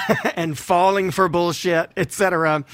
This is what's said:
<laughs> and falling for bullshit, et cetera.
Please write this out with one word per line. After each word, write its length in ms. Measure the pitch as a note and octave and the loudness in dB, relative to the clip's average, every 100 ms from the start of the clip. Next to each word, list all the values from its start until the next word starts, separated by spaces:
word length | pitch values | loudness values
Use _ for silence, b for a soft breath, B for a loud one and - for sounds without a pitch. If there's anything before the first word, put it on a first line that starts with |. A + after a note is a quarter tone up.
| - | 0
<laughs> 260 | G3+ A#3 F3+ | -2 -2 -4
and 220 | E3 C#3 | -4 -6
falling 520 | - F3 F#3+ G3 F#3+ | 0 4 4 2 0
for 180 | - F#3 | 0 0
bullshit, 600 | F3 F3 - F3+ E3 E3+ - | 2 -2 -2 0 0 -2 -4
et 160 | E3 | -4
cetera. 520 | - F#3+ E3+ D#3+ D3+ C3+ | 0 0 2 0 0 -4